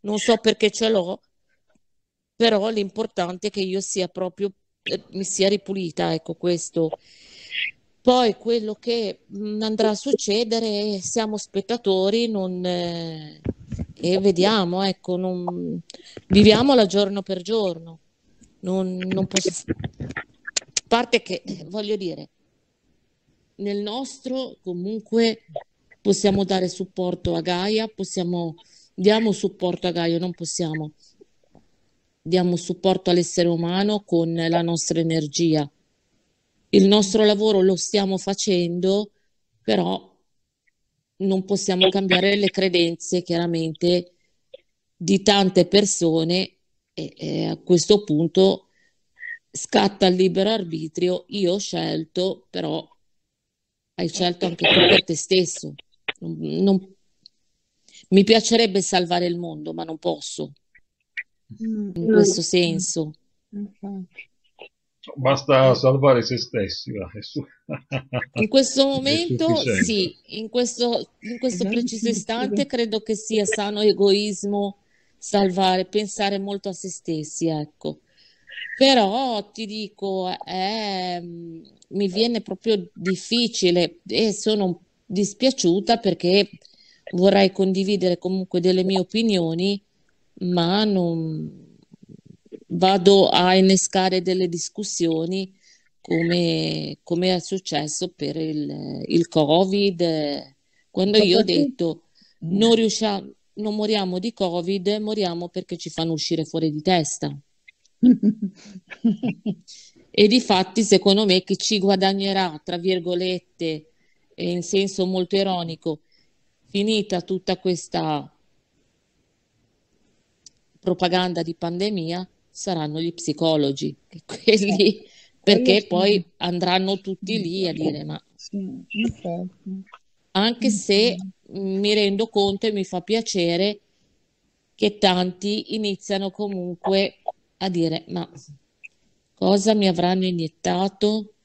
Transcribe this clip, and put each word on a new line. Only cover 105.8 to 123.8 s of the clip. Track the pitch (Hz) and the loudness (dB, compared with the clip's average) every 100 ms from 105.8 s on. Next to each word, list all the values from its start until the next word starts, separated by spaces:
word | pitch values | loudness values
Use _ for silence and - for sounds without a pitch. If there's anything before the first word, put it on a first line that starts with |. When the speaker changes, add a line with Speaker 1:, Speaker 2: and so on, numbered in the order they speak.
| - | -10
Speaker 1:
fanno | - 165 | -4 -2
uscire | 160 - 165 | -2 -2 -4
fuori | 156 165 160 | -2 -2 -2
di | 151 | -2
testa." | 151 185 151 - 143 143 _ _ _ _ _ _ | 2 2 2 -4 -8 -8 _ _ _ _ _ _
Speaker 2:
<laughs> | 247 240 208 - 196 - 208 190 _ - 233 196 240 - - - _ - - _ _ | 4 6 4 0 -6 -10 -20 -20 _ -4 -2 0 -4 -6 -8 -8 _ -20 -20 _ _
Speaker 1:
E | - 208 | 4 6
difatti, | 247 - 185 190 - | 6 4 0 2 0
secondo | 208 196 196 196 | 4 6 6 4
me, | 214 185 | 4 2
chi | - 196 | 2 -4
ci | - 214 | 0 0
guadagnerà, | 196 190 190 196 196 190 185 151 | 2 2 2 0 0 0 -2 -4
tra | - 175 | -8 -6
virgolette, | 175 185 170 180 185 180 _ _ 165 156 156 _ _ _ _ | -2 -2 -2 -4 -2 -4 _ _ -6 -6 -10 _ _ _ _
e | - 175 | -8 -4
in | 175 | -4
senso | 170 196 196 196 185 | -2 0 0 -2 -2
molto | 185 180 196 | -2 -2 0
ironico, | 196 180 170 160 - 151 _ _ _ _ _ _ _ | 0 -2 -6 -8 -8 -8 _ _ _ _ _ _ _
finita | 202 208 220 202 180 | -2 0 0 0 -4
tutta | 170 185 - 185 | -4 -6 -4 -4
questa | 185 170 - 175 160 151 139 _ _ _ _ _ _ _ _ _ _ _ _ _ _ _ _ _ _ _ _ _ - _ _ _ | -2 -4 -4 -4 -2 -4 -6 _ _ _ _ _ _ _ _ _ _ _ _ _ _ _ _ _ _ _ _ _ -20 _ _ _
propaganda | - 180 180 180 180 170 | -4 0 0 2 0 -4
di | 165 | -6
pandemia, | 165 170 175 202 202 165 170 185 _ _ | -6 -6 -4 -4 -4 -4 -6 -8 _ _
saranno | - - 175 151 151 | -12 -4 -4 -4 -4
gli | 170 | -6
psicologi, | 165 - 147 165 156 143 143 | -6 -6 0 2 2 2 -2